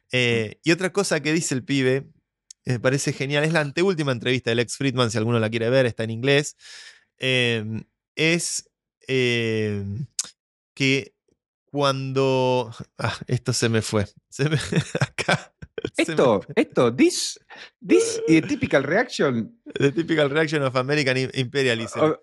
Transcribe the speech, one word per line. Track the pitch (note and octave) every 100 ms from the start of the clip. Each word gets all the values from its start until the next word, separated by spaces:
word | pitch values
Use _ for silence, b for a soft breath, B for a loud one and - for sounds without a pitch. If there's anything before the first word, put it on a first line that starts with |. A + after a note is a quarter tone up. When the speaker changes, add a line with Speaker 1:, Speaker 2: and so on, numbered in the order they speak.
| _
Speaker 1:
Eh, | B2+ A#2+ A#2 G#2+ -
Speaker 2:
Mm. |
Speaker 1:
y | D3+
otra | E3+ F#3
cosa | G3+ F#3+ D#3+
que | D3+
dice | E3 E3 C3
el |
pibe, | B2+ C#3 B2+ C3+ - _ _ _ _ - -
me | A#2+
parece | B2+ C#3 D3+
genial, | C3 C3+ D3
es | D#3
la | E3
anteúltima | C#3+ E3 G3 D#3+ C#3+
entrevista | A#2+ B2 B2+ A#2
de | A#2
Lex | A#2 -
Fridman, | C3+ B2 A#2+
si | A2
alguno | A2+ A#2+
la | A2
quiere | A2+ A2+
ver, | C3+ B2
está | G#2+ A2+
en |
inglés, | A2+ C3+ C#3+ D3+ - B B B B B -
em, | C3 B2+ A#2+ A#2 G#2+ A2 - _ _ -
es, | D#3+ E3+ - - - _ _ _ -
em, | C3 B2 A#2+ A2+ A2 G#2+ G2+ G2 G2+ D3 - - _ _ _ _
que | - C3+ C3+ G2+ _ _ _ _ _ _
cuando, | C#3+ C#3 C3+ C3+ C3 C3+ C3 B2+ B2+ A2+ - - -
ah, | A#2 - -
esto | B2 -
se | A#2+ A#2
me | A2+
fue, | - A2 G2 _ _
se | - C#3+
me, | D#3
<laughs> | - F#3 - -
acá, | - - - F#3+ - _ - - -
se | - E4
me |
Speaker 2:
Esto, | D#3+ C#3 G2+
Speaker 1:
fue. | - C#3+
Speaker 2:
esto, | D4+ - A#2+ B2
this, | F4 - - - _ B B _ F#3
this | F4+ A4+ - -
is | D#3+
a | -
typical | C#4 - D3
reaction. | C#3 F#3+ B3+ - D3+ A#2+ G#2+ - -
Speaker 1:
The | - C#3+
typical | D3 E3 D#3 C#3+
reaction | D3+ D#3+ D#3
of | C3 B2+
American | B2+ D3+ C3 B2+
im-, | B2+
imperialism. | C3+ B2 C#3 C3 A2+ A2 -
Speaker 2:
O, | D#3 D#3+